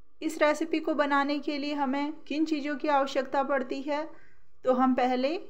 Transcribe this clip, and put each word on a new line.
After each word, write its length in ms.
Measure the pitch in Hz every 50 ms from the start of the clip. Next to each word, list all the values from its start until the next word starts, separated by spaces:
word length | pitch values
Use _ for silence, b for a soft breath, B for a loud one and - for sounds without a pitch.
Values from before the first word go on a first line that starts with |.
| - - - -
इस 160 | - 311 311 -
रेसिपी 400 | 320 294 302 302 320 320 - 311
को 140 | 311 - 320
बनाने 420 | 269 294 277 285 277 277 277 285 294
के 180 | 285 - 302 294
लिए 160 | 277 294 294
हमें 360 | 285 285 262 262 277 285 294 311 - -
किन 220 | - - 294 320
चीज़ों 300 | 311 320 294 262 294 294
की 120 | 269 - 311
आवश्यकता 540 | 294 277 277 269 - 294 269 262 - 285 269
पड़ती 360 | 254 285 277 254 247 285 277
है, 220 | 262 285 294 285 311 320 b b b b b b b b - - -
तो 80 | 254 254
हम 220 | 247 262 262 254
पहले 380 | 247 247 247 254 247 254 277 320 - - -